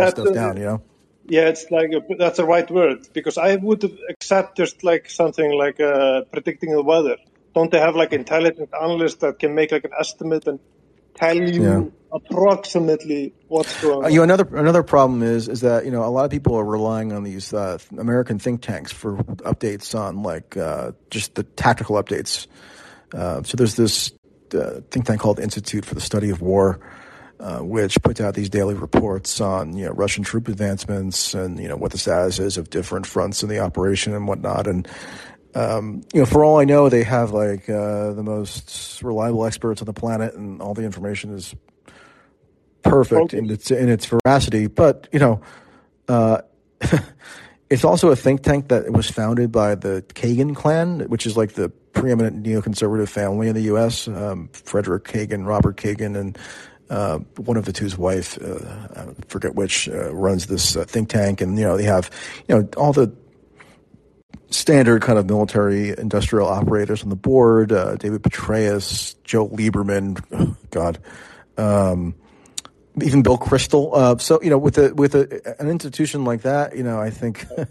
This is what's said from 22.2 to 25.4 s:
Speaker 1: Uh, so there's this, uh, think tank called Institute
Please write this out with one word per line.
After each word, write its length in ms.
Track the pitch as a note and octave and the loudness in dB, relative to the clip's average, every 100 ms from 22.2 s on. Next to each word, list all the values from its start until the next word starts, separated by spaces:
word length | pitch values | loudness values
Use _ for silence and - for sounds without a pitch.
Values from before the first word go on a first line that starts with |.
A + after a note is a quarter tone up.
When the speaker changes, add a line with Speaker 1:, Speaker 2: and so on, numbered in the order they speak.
| - - - - - - - - _ | -6 -10 -10 -20 -20 -20 -20 -20 _
Speaker 1:
Uh, 280 | - F2 C#2+ | -8 -6 -6
so 120 | - A#2+ | -4 0
there's 200 | A#2 - | 2 2
this, 340 | G#2+ - - - _ _ - | 0 0 -6 -10 _ _ -6
uh, 260 | E2 - - - | -4 -4 -8 -8
think 160 | B2+ A#2 | -4 -2
tank 140 | G#2+ | 0
called 180 | A2 | 0
Institute 460 | G2+ | 0